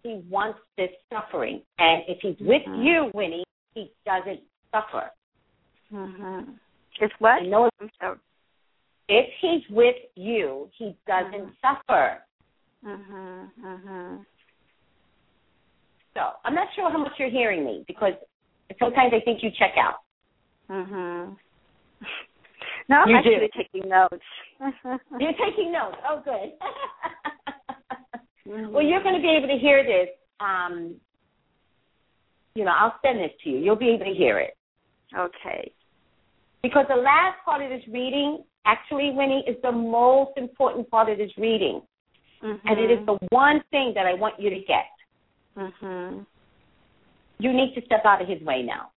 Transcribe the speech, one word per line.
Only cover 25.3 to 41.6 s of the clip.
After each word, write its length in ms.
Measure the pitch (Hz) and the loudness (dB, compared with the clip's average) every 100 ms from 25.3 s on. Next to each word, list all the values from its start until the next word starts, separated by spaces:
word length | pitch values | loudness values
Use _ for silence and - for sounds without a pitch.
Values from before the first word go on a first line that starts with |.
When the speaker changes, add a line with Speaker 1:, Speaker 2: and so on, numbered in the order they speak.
Speaker 1:
taking 400 | 320 427 427 339 | -2 -2 -2 -2
notes. 240 | 330 220 - 262 | -2 -6 -6 -6
Oh, 120 | 247 | -4
good. 280 | - 220 190 - | -4 -6 -8 -10
<laughs> 20 | - 262 277 - 330 - 294 294 - - - - _ 254 _ 240 _ _ 196 | -12 -10 -14 -10 -12 -10 -14 -12 -16 -16 -18 -18 _ -18 _ -20 _ _ -14
Speaker 2:
Mm-hmm. 240 | 214 220 | -12 -2
Speaker 1:
Well, 100 | 247 | 2
you're 200 | 302 359 | 2 2
gonna 180 | 381 359 | 2 0
be 160 | 330 311 | 2 2
able 120 | 269 | 2
to 120 | 277 | 0
hear 240 | 285 277 | 4 4
this. 240 | 240 185 180 - _ _ | 4 2 0 -6 _ _
Um, 540 | 202 185 180 175 170 170 _ _ _ _ _ _ _ _ _ _ _ _ _ _ _ | -4 -2 -4 -8 -12 -14 _ _ _ _ _ _ _ _ _ _ _ _ _ _ _
you 100 | 220 | -4
know, 60 | 190 | 0
I'll 200 | 165 220 - | 4 2 2
send 140 | 277 233 | 0 0
this 100 | 160 - | -4 -6
to 60 | 156 | -6
you. 80 | 135 | 0
You'll 180 | 175 214 | 2 2
be 140 | 240 | 2
able 160 | 226 190 | 0 -2
to 80 | 185 | 2
hear 200 | 139 101 | 2 2
it. 180 | 65 - _ _ _ _ _ | -2 -8 _ _ _ _ _
Speaker 2:
Okay. 560 | - 175 - - 50 - _ _ _ _ _ _ _ _ _ | -6 -6 -8 -10 -10 -12 _ _ _ _ _ _ _ _ _
Speaker 1:
Because 240 | 247 285 277 | 2 2 4
the 80 | 254 | 2
last 400 | 262 302 370 370 | 4 4 4 -2
part 160 | - 294 | -4 -2
of 60 | 277 | -4
this 140 | 254 233 | -10 -10
reading, 500 | 240 254 277 285 311 - _ | -8 -4 -2 -2 -6 -12 _
actually, 460 | 214 220 - 285 285 | 0 0 -2 -4 -2
Winnie, 300 | 269 277 269 262 | 0 0 0 -2
is 100 | - | -4
the 80 | 254 | -4
most 600 | 233 226 233 247 269 269 - | -2 0 4 6 6 4 -4
important 500 | 247 _ 269 240 233 | -10 _ 0 0 0
part 200 | 226 220 | 2 2
of 80 | 208 | 0
this 120 | 208 - | -4 -2
reading. 460 | 220 220 | -2 0